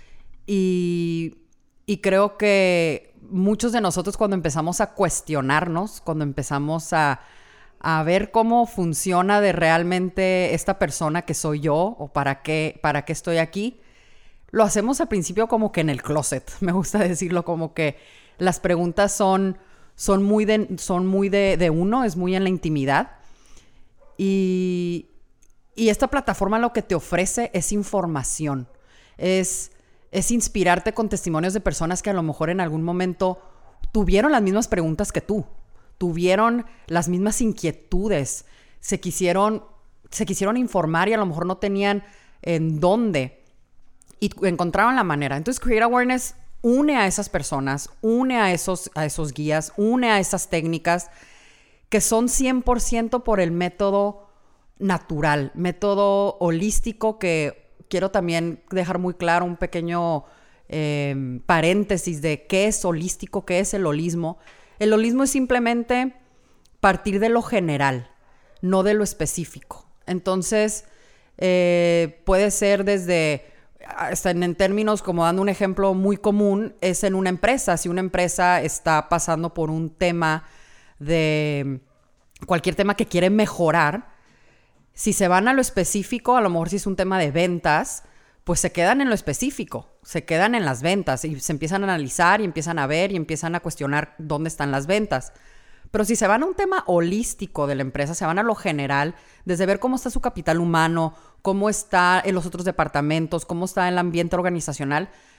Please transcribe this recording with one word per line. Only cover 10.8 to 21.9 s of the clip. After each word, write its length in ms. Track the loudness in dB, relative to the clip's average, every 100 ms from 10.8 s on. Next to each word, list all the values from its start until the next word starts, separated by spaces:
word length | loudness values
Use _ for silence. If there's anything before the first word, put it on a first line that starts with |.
| -2 -2 -2 -2
que 120 | -4
soy 240 | -4 -4 -2
yo 180 | 0 2
o 360 | 0 -4 -6
para 300 | -2 -2 -2
qué, 360 | -2 -2 -2 -2
para 240 | -2 -2
qué 80 | -4
estoy 260 | -6 -2 0
aquí, 420 | 0 -2 -6 -8 -20 _ -20 -20 -20 -20 -4
lo 100 | 2
hacemos 380 | 2 2 0 0
al 80 | 0
principio 400 | -2 -2 -2 0
como 240 | 2 0
que 80 | 0
en 100 | 0
el 100 | -2
closet. 480 | -2 -2 -2 -4 -6 -4
<laughs> 40 |
Me 100 | 0
gusta 280 | 0 0 0
decirlo, 460 | 0 0 -2 -2
como 300 | -2 -4 -4
que 220 | -2 -4 -4 -14 -20 -20 -2
las 220 | 0 0
preguntas 520 | 0 2 2 2 0
son, 460 | 2 2 2 0 -4 -12 -20 -20 -8
son 260 | 0 2
muy 220 | 4 2
de, 320 | 4 2 0 -6
son 300 | -4 -2 0
muy 200 | 2 2
de, 280 | 2 2 2
de 140 | 2
uno, 340 | 2 2